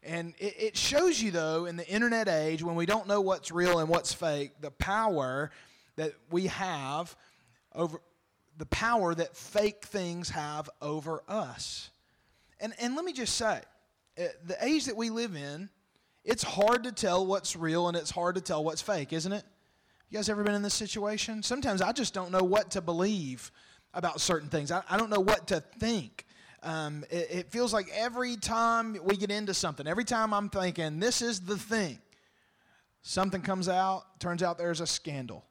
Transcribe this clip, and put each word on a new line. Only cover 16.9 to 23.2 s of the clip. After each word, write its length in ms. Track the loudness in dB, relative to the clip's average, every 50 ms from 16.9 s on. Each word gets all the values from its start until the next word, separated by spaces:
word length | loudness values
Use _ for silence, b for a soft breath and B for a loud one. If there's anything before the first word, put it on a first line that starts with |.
tell 340 | -4 0 2 4 4 4 4
what's 300 | 4 2 0 0 -2 -4
real 320 | -2 0 2 2 4 2 2
and 80 | 0
it's 140 | 0 -2 -2
hard 260 | -2 0 0 2 0
to 40 | 0
tell 220 | -2 0 0 0
what's 200 | 0 0 -2 -2
fake, 300 | -2 0 0 0 0 -2
isn't 200 | -2 -2 -2 -2
it? 120 | -4 -4 -6 -12 _ b b b b b b b b b b _
You 100 | -4 -2
guys 100 | 0 0
ever 160 | 0 2 2
been 100 | 2 2
in 80 | 2
this 120 | 0 0 -2
situation? 680 | -2 -4 -4 -4 -2 -2 -2 0 -2 -4 -4 -4 -4
Sometimes 400 | -2 -2 -2 0 0 0 2 2
I 80 | 2 0
just 220 | 2 0 -2 -2 -2
don't 160 | -4 -4 2
know 140 | 2 4 4
what 260 | 6 4 4 4 2
to 80 | -4 -4
believe 680 | -2 0 2 2 2 2 2 0